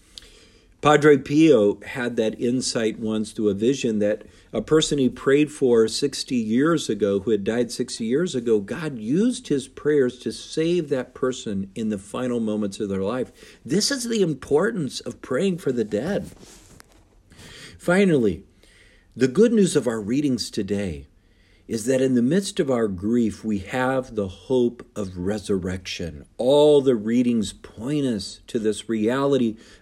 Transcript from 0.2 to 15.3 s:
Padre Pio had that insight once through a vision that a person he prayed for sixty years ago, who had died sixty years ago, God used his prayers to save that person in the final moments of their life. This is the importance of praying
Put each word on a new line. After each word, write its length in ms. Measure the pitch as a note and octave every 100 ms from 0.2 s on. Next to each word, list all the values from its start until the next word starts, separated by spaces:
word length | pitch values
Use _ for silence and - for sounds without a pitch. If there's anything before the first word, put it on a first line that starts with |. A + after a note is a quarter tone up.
| - - - _ _ -
Padre 360 | D3 D3 D3+ C#3+
Pio 640 | - D3 D#3+ A#2+ G#2 G2
had 320 | - C3 B2 A#2
that 220 | A2 A2
insight 600 | A#2+ B2+ B2 B2 A2+ A2+
once 320 | A2 A2 G#2+
through 180 | - G#2
a 60 |
vision 420 | G2 A2+ C#3 A#2+ G#2+
that 220 | G#2 G#2+ - - -
a 80 | A2
person 380 | - D#3 D3+ D3
he 100 | B2
prayed 420 | B2+ C#3 C#3+ D3+
for 360 | - C3 A#2 A2
sixty 480 | - C#3+ - -
years 540 | B2+ G#2+ A#2 D#3 D#3+ -
ago, 320 | G#2 G2+ G2
who 100 | F#2+
had 120 | G#2+
died 280 | G2+ A#2 A#2
sixty 340 | - A#2+ -
years 300 | A2+ C3+ F3+
ago, 240 | C3+ A#2 G#2+
God 400 | G2 D3 D#3 B2
used 480 | G#2+ D#3+ A#3+ A#3 -
his 200 | C#3+ -
prayers 520 | - D3 D3 B2+ -
to 120 | A#2
save 580 | - - - E3 F3 D3
that 260 | C3+ B2
person 560 | - C3 A#2+ A2+ G2 G2
in 160 | - A2
the 80 | G2+
final 420 | - A#2+ B2+ A#2+
moments 400 | A2 G#2+ G#2 G2
of 100 | G#2
their 120 | F#2+
life. 300 | G2 B2+ A#2+ - - -
This 240 | A2+ F3 -
is 180 | C#4 A#3
the 140 | A3+
importance 800 | F3 C#3 - C#3+ G#3 A3 C3 -
of 240 | - -
praying 340 | -